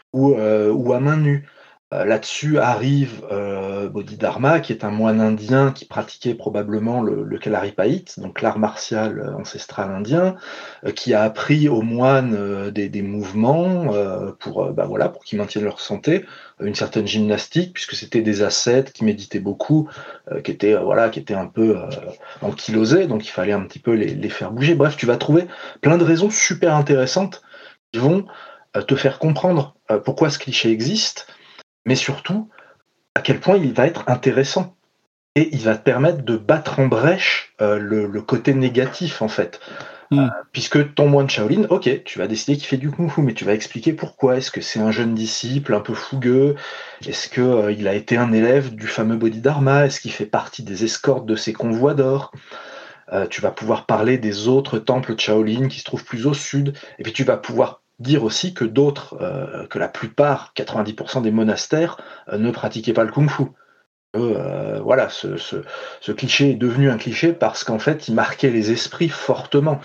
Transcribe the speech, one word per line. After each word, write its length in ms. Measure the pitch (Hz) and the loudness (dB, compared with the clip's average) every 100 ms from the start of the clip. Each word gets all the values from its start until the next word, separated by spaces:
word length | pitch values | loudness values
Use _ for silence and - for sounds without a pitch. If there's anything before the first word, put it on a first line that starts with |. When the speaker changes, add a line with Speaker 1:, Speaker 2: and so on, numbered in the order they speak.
| _ | _
Speaker 1:
ou, 220 | 131 139 117 | 2 4 4
euh, 360 | 107 107 107 | 2 4 2
ou 220 | 110 120 | 2 2
à 60 | 123 | 2
main 180 | 143 156 | 2 2
nue. 320 | 147 143 143 _ - _ - | 2 0 -4 _ -20 _ -10
Euh, 100 | 95 | -2
là-dessus 540 | 98 110 - - 151 143 | 0 0 -2 -6 0 2
arrive, 640 | 123 120 131 143 127 113 - | 2 0 2 2 0 -4 -8
euh, 560 | 101 101 98 98 98 98 | -6 -4 -6 -6 -6 -6
Bodhidharma, 680 | 104 98 107 104 110 139 160 | -8 -10 -6 -4 0 2 2
qui 140 | - | 0
est 100 | 110 | -6
un 60 | 104 | -4
moine 320 | 107 110 110 | 0 2 4
indien 500 | 110 107 107 135 139 | 2 0 2 4 4
qui 140 | 135 - | 0 -10
pratiquait 480 | - - - 123 | -8 -8 -6 -6
probablement 720 | 113 107 104 104 107 113 123 | -4 -4 -4 -2 -2 -2 0
le, 200 | 107 104 | -2 -2
le 140 | 104 - | -4 -6
Kalarippayit, 680 | 107 98 101 - 104 - - - | -2 -2 -2 0 0 0 -4 -14
donc 240 | 95 - | -12 -4
l'art 160 | 107 107 | -2 0
martial, 600 | 107 - - 110 110 107 | -2 -4 -6 -2 -2 -4
euh, 200 | 107 104 | -8 -8
ancestral 520 | 107 107 - - 98 | -10 -14 -12 -8 -6
indien, 440 | 95 107 165 185 185 - - - - | -4 0 2 2 0 -12 -16 -16 -10
euh, 80 | 101 | -8
qui 220 | - 123 | -4 0
a 80 | 107 | 2
appris 480 | 110 - - 151 147 | 2 0 2 4 4
aux 140 | 113 | 2
moines, 500 | 113 117 131 135 123 104 | 0 2 4 4 2 -2
euh, 360 | 101 98 101 | -2 -4 -4
des, 180 | 104 98 | -4 -4
des 140 | 101 | -4
mouvements, 880 | 101 104 92 104 120 165 185 180 151 | -4 -6 -4 2 4 4 2 0 0
euh, 380 | 104 98 95 98 - | 0 -2 -4 -8 -10
pour, 240 | 101 98 | -8 -4
euh, 80 | 92 | -2
bah 160 | - 98 | -2 -2
voilà, 220 | 104 - | 0 -2
pour 140 | - | -4
qu'ils 140 | - 104 | -8 -6
maintiennent 260 | 101 107 | -4 -2
leur 160 | 104 - | -4 -6
santé, 460 | - 101 151 165 - - - - | -8 -4 0 0 -2 -20 -20 -8
euh, 60 | 104 | -6
une 80 | |
certaine 320 | 101 110 110 104 | -4 -4 -2 -2
gymnastique, 680 | 110 107 104 - 165 180 | 0 0 0 0 -2 -2
puisque 200 | - - | -6 -10
c'était 300 | - - 117 | -10 -2 0
des 180 | 107 101 | 0 0
ascètes 500 | 98 - 120 127 135 | 0 0 2 2 0
qui 140 | - 110 | -2 -2
méditaient 340 | 104 - 101 | -2 -4 -6
beaucoup, 480 | 98 98 - 156 151 - - - - | -4 -4 2 2 2 -8 -18 -16 -10
euh, 100 | - | -8
qui 80 | - | -6
étaient, 240 | - 104 | 0 2
euh, 80 | 101 | 4
voilà, 280 | 98 104 113 | 4 2 2
qui 100 | 78 | 0
étaient 160 | 87 98 | -6 -6
un 120 | 90 | -4
peu, 300 | 113 113 92 | 0 2 2
euh, 80 | 80 73 - - - - | -4 -10 -12 -16 -18 -10
ankylosés, 640 | 104 110 - 110 113 180 170 | -8 -8 -2 0 4 4 2
donc 220 | 110 - | -2 -4
il 40 | |
fallait 220 | - 95 | -4 -2
un 80 | 101 | -2
petit 180 | 92 - | -4 -6
peu 120 | 120 | 0
les, 240 | 113 87 - | 0 0 -4
les 140 | 104 | -6
faire 220 | - 95 | -6 -8
bouger. 220 | 117 147 | 0 2
Bref, 240 | 147 151 - | 4 2 2
tu 80 | 117 | 0
vas 120 | 123 | 0
trouver 280 | - 165 180 - - - | 4 2 2 -10 -16 0
plein 180 | 143 175 | 4 4
de 40 | |
raisons 280 | 165 165 208 | 4 4 2
super 440 | - - 165 175 151 | 2 0 2 2 4
intéressantes 680 | 143 135 127 185 190 - _ - - _ _ | 4 4 4 0 -2 -6 _ -20 -20 _ _
qui 60 | 113 | 0
vont, 260 | 135 190 196 - - - _ 104 | 2 2 -2 -14 -20 -20 _ -4
euh, 60 | |
te 140 | - 135 | -2 0
faire 240 | 135 - | 0 0
comprendre, 560 | 160 143 180 160 143 _ - | 0 2 2 2 -2 _ -2
euh, 80 | 107 | -2
pourquoi 320 | - - 156 | 0 2 0
ce 80 | - | 0
cliché 320 | 131 - 113 | -4 0 2
existe, 560 | 110 131 220 - - - - - - - _ 120 | 2 0 0 -2 -6 -18 -20 -20 -20 -20 _ 0
mais 60 | |
surtout 560 | 131 - 139 - 208 220 - - _ _ _ _ | 0 0 -4 -4 -4 -6 -16 -20 _ _ _ _
à 80 | - | -2
quel 180 | - - | 0 0
point 180 | 175 196 | 4 4
il 140 | 139 | 4
va 140 | 113 147 | 2 2
être 200 | - - | 2 -2
intéressant. 680 | 127 131 117 139 185 185 _ _ _ _ _ _ 147 | 2 2 2 2 0 -4 _ _ _ _ _ _ 0
Et 140 | 156 | 2
il 80 | 135 | 0
va 180 | 110 107 | 0 2
te 60 | |
permettre 400 | 135 123 156 156 | 2 4 4 2
de 120 | 120 110 | -2 -2
battre 440 | - 156 - - | 2 2 2 0
en 80 | 131 | 2
brèche, 640 | 113 143 185 - - - - | 4 4 4 0 -2 -6 -2
euh, 160 | 107 104 | 0 0
le, 300 | 104 107 101 | 0 -2 -2
le 140 | 107 | -4
côté 320 | - 117 143 135 | -2 0 2 2
négatif, 640 | 127 120 - - 175 - | 2 2 0 -2 -6 -4
en 60 | 110 | -4
fait. 320 | - 87 - - - - - - | -2 -4 -6 -18 -16 -16 -12 0
Speaker 2:
Hmm. 120 | 143 | 2
Speaker 1:
Euh, 60 | 127 - - | 2 -2 -10
puisque 440 | - - 147 143 - | -8 0 2 2 4
ton 120 | 147 | 6
moine 220 | 143 135 | 6 4
Shaolin, 360 | - 107 190 202 | 0 2 2 2
ok, 340 | 190 120 135 | 2 2 -2
tu 140 | - - | -4 -6
vas 80 | 98 | -4
décider 320 | 110 - 143 | -2 -2 -2
qu'il 80 | - | -2
fait 120 | 131 | -4
du 120 | 147 | -2
kung-fu, 320 | 143 165 - | -2 -2 2
mais 140 | 135 - | 0 0
tu 100 | 104 | 0
vas 80 | |
expliquer 400 | 110 - 117 160 | 0 -2 -2 -2
pourquoi. 440 | 156 160 - 131 127 | -2 -6 0 2 2
Est-ce 120 | 127 | -2
que 120 | - | -6
c'est 180 | - 110 | -6 -2
un 100 | 110 | 0
jeune 240 | 110 117 | 0 0
disciple 600 | 110 110 - 117 139 139 104 | -2 -4 -6 -4 -2 0 0
un 40 | |
peu 140 | - | 0
fougueux ? 640 | 104 - 135 127 127 143 143 - - - - - | -8 -6 -2 2 4 4 0 -6 -14 -16 -14 -10
Est-ce 220 | - - | -8 -6
que, 120 | 123 | 0
euh, 300 | 127 120 104 | 2 4 2
il 160 | 104 101 | 0 -2
a 60 | |
été 240 | 104 - 120 | -2 0 2
un 160 | 120 | 4
élève 400 | 110 117 139 131 | 4 6 4 2
du 140 | 110 110 | -8 -8
fameux 300 | - 110 113 | -2 0 2
Bodhidharma ? 680 | 113 110 135 147 135 143 139 | 0 2 0 4 4 6 4
Est-ce 140 | - | 0
qu'il 120 | 110 | -8
fait 140 | - 104 | -8 -4
partie 380 | 113 - - | -4 -4 -12
des 220 | 101 95 110 | -8 -4 -2
escortes 420 | - 143 123 110 | 0 0 0 0
de 80 | 107 | -2
ces 180 | 117 | -2
convois 400 | 110 113 113 143 | -4 -2 2 2
d'or ? 380 | 143 131 139 - - - - - - - - - | 4 2 0 -4 -16 -18 -18 -16 -18 -20 -20 -6
Euh, 140 | 98 90 | -4 -4
tu 140 | - | -2
vas 100 | 95 | -2
pouvoir 340 | - 110 110 - | -2 -2 -2 0
parler 320 | 107 113 127 | 2 2 2
des 300 | 107 101 113 | 0 -2 2
autres 320 | 135 135 113 | 2 2 -4
temples 340 | 117 127 127 | 0 0 0
de 60 | 110 | -2
Shaolin 480 | 104 107 107 123 135 | 2 2 2 2 0
qui 100 | - | -4
se 80 | - | -8
trouvent 180 | - | -10
plus 220 | - 117 139 | -8 -2 -2
au 80 | |
sud. 400 | 143 - 143 143 143 - - | -2 -2 0 0 -4 -14 -12
Et 60 | |
puis 100 | 113 | -8
tu 120 | - 123 | -2 0
vas 120 | 110 | 0
pouvoir 460 | - 117 120 - _ - | 0 0 0 -2 _ -8
dire 280 | 123 147 110 | 0 2 2
aussi 280 | - 180 | -2 -4
que 120 | - 110 | -2 0
d'autres, 500 | 120 143 143 - 104 | 4 2 0 -10 -8
euh, 460 | - 135 139 - 107 | -6 -6 -8 -12 -8
que 120 | 101 | -6
la 80 | - | -6
plupart, 640 | - 110 - 143 131 - | -6 -6 2 2 2 -6
quatre-vingt-dix 380 | - - 117 107 | -8 -6 -4 -4
pour 180 | 110 - | -6 -6
cent 120 | 131 | -2
des 100 | 110 | 0
monastères, 640 | 110 110 101 - 156 170 - - - - | 2 2 0 0 0 0 -4 -16 -18 -8
euh, 100 | 104 | -2
ne 140 | 120 | -2
pratiquaient 400 | 117 107 110 117 | -2 -6 -4 0
pas 140 | 113 113 | 0 2
le 60 | |
kung-fu. 300 | 143 147 139 135 _ _ _ _ _ _ 107 | 2 2 2 -4 _ _ _ _ _ _ -4
Euh, 180 | 120 98 | -2 -2
euh, 460 | 95 95 104 104 | -2 -4 -4 -4
voilà, 260 | 107 131 107 | 2 2 2
ce, 300 | - 98 92 | -4 -8 -8
ce, 180 | - 92 - - - - | -8 -10 -10 -14 -14 -12
ce 100 | - | -8
cliché 400 | 120 127 - 139 | -4 0 4 4
est 40 | 110 | 4
devenu 340 | 123 123 139 | 2 4 4
un 80 | 113 | 2
cliché 340 | 120 107 165 | -4 0 0
parce 320 | 165 127 - | 2 0 -2
qu'en 160 | - 110 | -4 -2
fait, 300 | 147 - - | 0 -2 -2
il 40 | |
marquait 360 | 113 120 - 135 | -2 -2 2 2
les 240 | 113 104 | 2 2
esprits 340 | 117 - - 165 | 0 -2 -2 -2
fortement, 720 | - - 123 - 143 156 143 | -2 -2 -2 0 2 2 -2